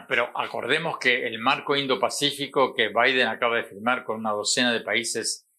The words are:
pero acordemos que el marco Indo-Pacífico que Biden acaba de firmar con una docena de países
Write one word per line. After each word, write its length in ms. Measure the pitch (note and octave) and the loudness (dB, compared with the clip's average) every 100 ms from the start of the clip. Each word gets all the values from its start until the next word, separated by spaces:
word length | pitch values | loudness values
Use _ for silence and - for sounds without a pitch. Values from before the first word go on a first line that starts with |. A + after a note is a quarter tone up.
| - | -2
pero 220 | B2 A#2+ | 0 0
acordemos 640 | - A2+ A2+ G#2+ D3+ E3 - | -2 -4 -4 0 0 -2 -2
que 300 | C3 B2 B2+ | 2 2 0
el 100 | A2 | -2
marco 360 | A#2 C#3+ - C#3+ | 0 0 2 0
Indo-Pacífico 1000 | C3+ A#2 A#2 - C#3+ A#2+ C#3 - C3 | 2 0 0 0 -2 -2 -4 2 2
que 140 | - G#2+ | 2 0
Biden 400 | G2+ B2 C3 A#2 | 4 4 4 2
acaba 300 | A2 A#2+ A#2 | 2 0 0
de 80 | G#2 | -2
firmar 400 | G2 A2+ B2 - | -4 -2 -2 -2
con 120 | A2 | -6
una 140 | A2 | -2
docena 400 | G#2 G2+ - B2 | -2 0 2 2
de 80 | A2+ | 0
países 680 | - A2 A2+ A#2 G#2 - _ | 0 -2 -2 -4 -4 -6 _